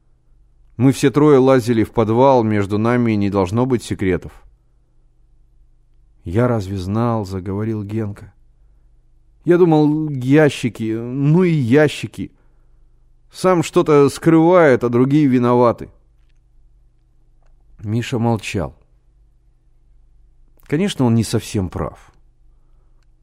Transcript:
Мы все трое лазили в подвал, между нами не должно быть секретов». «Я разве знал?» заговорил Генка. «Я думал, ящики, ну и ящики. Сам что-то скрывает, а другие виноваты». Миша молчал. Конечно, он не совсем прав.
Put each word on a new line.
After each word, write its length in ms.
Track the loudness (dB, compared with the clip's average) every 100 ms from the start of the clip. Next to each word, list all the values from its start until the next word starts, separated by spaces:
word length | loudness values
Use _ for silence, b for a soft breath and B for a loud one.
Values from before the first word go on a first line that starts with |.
| _ _ _ _ _ _ _ 0
Мы 160 | 0
все 180 | 2 0
трое 300 | 2 4 4
лазили 440 | 4 2 0 -2
в 80 | -2
подвал, 520 | -2 0 2 4 2
между 340 | 0 -2 -2 -2
нами 360 | -2 0 0
не 180 | -2 -2
должно 340 | -2 -2 -2 -2
быть 180 | -4
секретов». 600 | -6 -6 -4 -4 -6 -20 -20 _ _ _ _ _ _ _ _ _ _ _ _ _ _ _ _ _
«Я 240 | -6 -2 0
разве 300 | -2 -4 -8
знал?» 480 | -4 -2 -2 -4 -6
заговорил 580 | -10 -8 -8 -6 -8
Генка. 480 | -8 -8 -8 -12 -20 _ _ _ _ _ _ _ _ _ _ _
«Я 140 | 0 4
думал, 520 | 4 4 2 0 -4
ящики, 880 | -6 0 4 2 0 -8 -6 -6 -6
ну 480 | -8 -4 0 2
и 80 | 2
ящики. 800 | 0 2 2 2 -2 -14 -12 -14 _ _ _ _ _ _ _ _ _ _
Сам 300 | -4 0 0
что-то 440 | 0 0 2 4 4
скрывает, 760 | 2 2 4 4 4 4 4
а 60 | 0
другие 360 | 0 2 2 2
виноваты». 640 | 2 2 2 2 0 -10 _ _ _ _ _ _ _ _ _ _ _ _ _ _ _ _ _ _ -16
Миша 400 | -6 -6 -4 -4
молчал. 580 | -2 -4 -6 -8 -8 -12 _ _ _ _ _ _ _ _ _ _ _ _ _ _ _ _ _ _ -6
Конечно, 380 | -4 -4 -2 0
он 100 | 0
не 80 |
совсем 460 | 0 -4 -4 -6 -6
прав. 420 | -8 -10 -10 -20 _ _ _ _ _ _ _ _ _ _ _